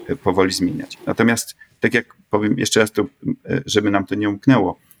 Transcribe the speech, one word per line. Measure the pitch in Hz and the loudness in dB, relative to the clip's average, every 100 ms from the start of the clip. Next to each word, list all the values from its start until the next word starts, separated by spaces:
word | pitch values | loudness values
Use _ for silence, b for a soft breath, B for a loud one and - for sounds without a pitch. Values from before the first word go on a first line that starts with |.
| - | -10
e, | - | -4
powoli | 98 90 95 | 0 2 2
zmieniać. | 95 90 - - - - | 0 -2 -2 -10 -10 -6
Natomiast, | - 117 117 - - b b | 0 2 2 -4 -14 b b
tak | 117 | -2
jak | 120 - _ _ | 0 -4 _ _
powiem | 104 104 - | -2 0 0
jeszcze | 113 - | 0 2
raz, | 107 | 2
to, | - - _ - - - | 0 -4 _ -8 -8 -4
e, | 90 - | -6 -2
żeby | 104 104 | -2 0
nam | 101 95 | 0 -2
to | 107 | -4
nie | 104 | -4
umknęło, | 101 - 123 92 - _ _ | -2 2 2 2 -4 _ _